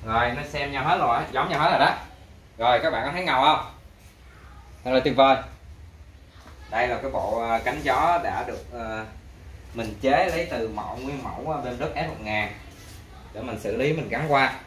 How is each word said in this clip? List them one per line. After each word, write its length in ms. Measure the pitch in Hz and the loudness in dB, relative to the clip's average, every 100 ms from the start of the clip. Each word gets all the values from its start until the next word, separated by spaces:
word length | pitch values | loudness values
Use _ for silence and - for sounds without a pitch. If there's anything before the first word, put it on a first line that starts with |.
| 110 | 0
Rồi, 240 | 113 120 123 | 2 2 0
nó 60 | 143 | -6
xem 220 | 151 139 | -4 -4
nhau 120 | 139 | -2
hết 140 | 143 175 | 2 2
rồi, 220 | 135 127 - | 4 2 0
giống 160 | 131 170 | -2 0
nhau 120 | 143 | 2
hết 100 | 160 | 4
rồi 80 | 180 | 6
đó. 160 | 139 - - - - - - - | 4 2 -6 -18 -20 -20 -20 0
Rồi, 220 | 117 120 | 4 4
các 80 | 165 | 4
bạn 160 | 113 135 | 0 -2
có 60 | |
thấy 120 | 165 | -2
ngầu 180 | 180 131 | 0 4
không? 300 | 143 147 - - - - - - - - - - - - | 6 4 0 -14 -20 -20 -20 -20 -20 -20 -20 -20 -20 -12
Thật 60 | 127 | 2
là 100 | 131 | 2
tuyệt 160 | 135 127 | 2 6
vời. 200 | 135 131 - - - - - - - - - - - - - | 8 6 2 -16 -20 -20 -20 -20 -20 -20 -20 -20 -20 -20 -8
Đây 180 | 110 123 | -2 0
là 100 | - | 0
cái 80 | 139 | -4
bộ, 320 | 107 95 113 117 | -4 -2 -2 0
à, 80 | 113 | 0
cánh 160 | 131 147 | 0 -2
gió 380 | 143 127 - 117 | 0 2 4 2
đã 200 | - - - | 0 -4 -6
được, 180 | - - | -8 -10
à, 300 | 123 113 110 110 - - - - - - | -10 -8 -8 -8 -14 -20 -20 -18 -18 -14
mình 240 | 117 110 101 | -8 -6 -2
chế 280 | 135 147 185 | 2 4 4
lấy 160 | 165 127 | 0 -2
từ 180 | 120 113 | -4 -4
mẫu, 300 | 107 104 - | -6 -8 -8
nguyên 200 | 131 143 | -8 -8
mẫu, 300 | 120 - 139 | -8 -8 -6
à, 40 | 151 | -4
B 60 | - | -4
M 160 | 123 | -4
W 220 | 156 - 160 | -4 -4 -6
S 20 | |
một 120 | - | -6
ngàn 320 | 107 107 104 - - - - - - - - | -6 -4 -4 -8 -16 -20 -18 -18 -18 -20 -16
để 80 | 104 | -12
mình 200 | 127 107 | -8 -6
xử 160 | 107 113 | -4 0
lý, 160 | 139 | 2
mình 160 | 160 117 | 0 -2
gắn 240 | 110 151 | -4 2
qua. 200 | 143 131 - | 4 4 0